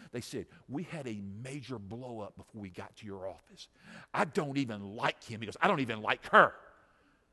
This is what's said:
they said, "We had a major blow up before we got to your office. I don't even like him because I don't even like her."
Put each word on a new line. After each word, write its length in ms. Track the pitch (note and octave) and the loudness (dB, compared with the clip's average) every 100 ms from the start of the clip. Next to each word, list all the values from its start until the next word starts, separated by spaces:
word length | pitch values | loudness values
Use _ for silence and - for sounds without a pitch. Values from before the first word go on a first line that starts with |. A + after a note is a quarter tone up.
| - | -10
they 80 | A#2+ | -8
said, 240 | - B2+ E2 - - | -6 -6 -8 -12 -10
"We 140 | C#3 | -8
had 220 | D#3+ E3 B2+ | -6 -8 -6
a 160 | G#2+ G2 G2+ | -6 -8 -8
major 340 | B2+ D3 A#2+ A#2+ | -8 -8 -8 -8
blow 440 | G2 A2+ B2+ A2+ | -8 -8 -8 -8
up 160 | G2+ - | -10 -12
before 240 | - A2 | -16 -10
we 80 | G2 | -10
got 260 | F2 G2+ - | -10 -12 -12
to 100 | G#2+ | -12
your 220 | G2 F#2+ | -8 -8
office. 400 | E2+ - - - _ - - - | -10 -14 -20 -20 _ -20 -18 -4
I 100 | - | 0
don't 340 | F#3+ G3+ D3 C#3 | 0 0 0 0
even 380 | A#2+ G#2 G2+ A2+ | 0 -2 -6 -2
like 260 | C#3+ - | 0 -2
him 200 | - G#2+ | -6 -8
because 160 | G#2+ G#2 | -8 0
I 60 | F3+ | 2
don't 140 | E3+ | 4
even 200 | A#2+ A2 | 2 0
like 240 | G#2+ B2+ - | 0 0 8
her." 260 | G#3 C#3+ - - - _ _ _ _ _ | 10 10 6 -14 -20 _ _ _ _ _